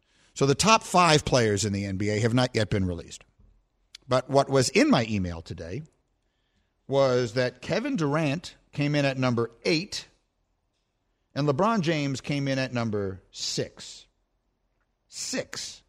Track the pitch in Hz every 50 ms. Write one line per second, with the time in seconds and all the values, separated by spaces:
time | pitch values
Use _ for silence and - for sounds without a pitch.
0 | _ _ _ _ _ _ _ - 139 135 139 - - 208 220 214 - - - 180
1 | 180 165 151 147 - - 143 127 117 107 104 98 110 104 101 98 101 98 95 95
2 | 104 104 107 104 117 113 117 127 127 127 - 110 107 - - 104 98 90 87 85
3 | - - - - - _ _ _ _ _ _ _ _ _ _ _ _ _ - -
4 | _ 131 127 127 - - 131 139 135 - 135 135 123 - - 208 294 311 233 139
5 | 113 110 110 101 92 87 85 82 - - 95 82 85 82 95 143 160 - _ _
6 | _ _ _ _ _ _ _ _ _ _ _ _ _ _ _ _ _ - 131 139
7 | 135 131 123 123 123 110 104 131 127 123 - - - - 165 208 233 294 277 180
8 | 156 139 143 160 160 139 135 180 - - - _ _ _ - - 143 147 147 147
9 | 139 139 131 135 131 127 120 113 117 - - _ - 190 170 156 175 - - -
10 | - - _ _ _ _ _ _ _ _ _ _ _ _ _ _ _ _ _ _
11 | _ _ _ _ _ _ _ 135 147 147 139 135 190 226 226 214 151 160 165 151
12 | 143 139 135 - - - 151 143 139 139 135 131 131 123 123 120 117 113 104 104
13 | 98 95 95 92 - _ - - - - - - 113 - - - - - - -
14 | - _ _ _ _ _ _ _ _ _ _ _ _ _ _ _ _ _ _ _
15 | _ _ - - - - - 233 - - - - - - - - _